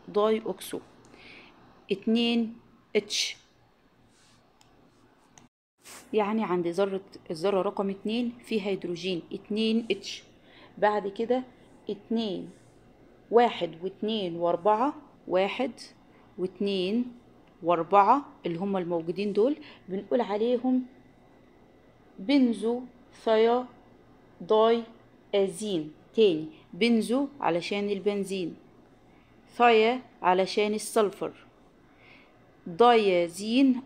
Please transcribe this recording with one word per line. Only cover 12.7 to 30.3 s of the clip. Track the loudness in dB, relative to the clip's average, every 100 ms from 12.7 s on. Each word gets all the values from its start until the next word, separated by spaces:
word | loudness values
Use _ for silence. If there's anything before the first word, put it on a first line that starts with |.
| _ _ _ _ _ 2
واحد | 4 4 0 -8 -8
واتنين | -12 -6 -4 -2 -4 -2
وأربعة، | -2 0 2 2 0 -4 -14 _ -2
واحد | 0 0 -2 -6 -8 -20 -20 _ -20 -18 -8
واتنين | -8 -4 -2 -2 0 -2 -4 -10 -20 _ _ _
وأربعة | 0 0 4 4 6 4 0 -10 -8
اللي | -4
هم | -2 -2
الموجودين | -2 -4 -4 -4 -2
دول | 2 2 0 -10 -20 -10
بنقول | -10 -2 -2
عليهم | -2 -2 0 0 0 0 -2 -12 -20 _ _ _ _ _ _ _ _ _ _ -10
بنزو | 0 4 4 2 -4 -4 -8 -20 -20 -6
ثيا | 0 4 4 2 -2 -14 -20 -20 _ _ _ -10
داي | 2 4 4 2 -2 -16 _ _ _
أزين. | 0 0 -2 -4 -4 -6 -12 -4 4
تاني، | 4 2 -4 -14 -16
بنزو | 0 2 2 2 0 -2 -4
علشان | -2 -2 -2 -4 -4
البنزين، | -4 -2 -4 -4 -6 -8 -10 -20 _ _ _ _ _ _ _ _ 2
ثيا | 6 6 4 0 -6 -2
علشان | 2